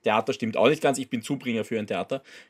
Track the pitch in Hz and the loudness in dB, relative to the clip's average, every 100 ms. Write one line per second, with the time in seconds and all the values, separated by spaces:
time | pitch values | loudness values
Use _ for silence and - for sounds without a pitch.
0 | 110 107 120 - 110 - 117 151 147 131 | 2 2 2 -2 -2 4 4 4 2 0
1 | 127 120 - 135 127 113 104 110 104 95 | -2 -6 -4 -4 -2 -4 -2 -4 -2 -4
2 | - 135 - - | -4 -6 -8 -20